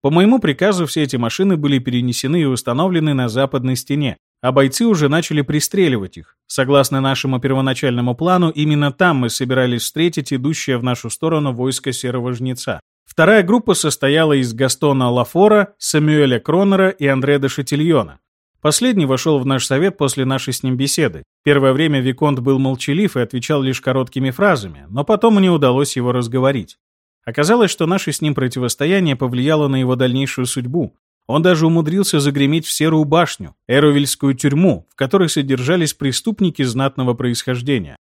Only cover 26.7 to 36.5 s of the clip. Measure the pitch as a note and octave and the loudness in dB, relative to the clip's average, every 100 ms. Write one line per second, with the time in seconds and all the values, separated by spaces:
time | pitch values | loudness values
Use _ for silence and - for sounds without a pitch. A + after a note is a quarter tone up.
26.7 | - _ _ _ _ - A#2 D3 A#3+ G3+ | -16 _ _ _ _ -10 -2 2 4 2
27.7 | - D#3+ F3+ - C#3+ D3+ C#3 B2+ B2 B2 | 0 -2 -2 -2 -4 -2 -2 -2 -2 -4
28.7 | - D3 G3 F3 C3 C3 B2 C3+ D#3 C#3+ | -2 0 2 0 0 -2 -2 0 2 2
29.7 | C3+ B2+ B2+ B2+ B2+ C3+ - B2 - B2 | 0 0 2 0 0 -4 -4 -4 -4 -4
30.7 | D#3+ F3 _ _ _ - C#3 E3+ E3+ D#3+ | -4 -4 _ _ _ -4 0 2 4 4
31.7 | E3 D#3 F#3 G3 D#3 C#3+ C#3+ C#3 D#3+ D#3 | 2 0 0 0 0 0 0 0 0 -2
32.7 | - D#3 D#3 D3 D#3+ E3+ - D#2+ - - | -2 0 2 2 2 2 -4 -14 -18 -2
33.7 | B2+ D3+ C#3+ C#3+ - C#3 C3 C#3+ C#3 F#3 | 2 4 4 0 -2 -2 0 0 2 2
34.7 | G2+ - - C3+ G3 E3+ D#3 C#3 C3 B2 | 0 -6 -6 -2 0 0 -2 -2 -2 0
35.7 | F3+ D#3+ - C#3 B2 - G#3+ F#3 | 0 0 -2 -4 -4 -6 -2 -2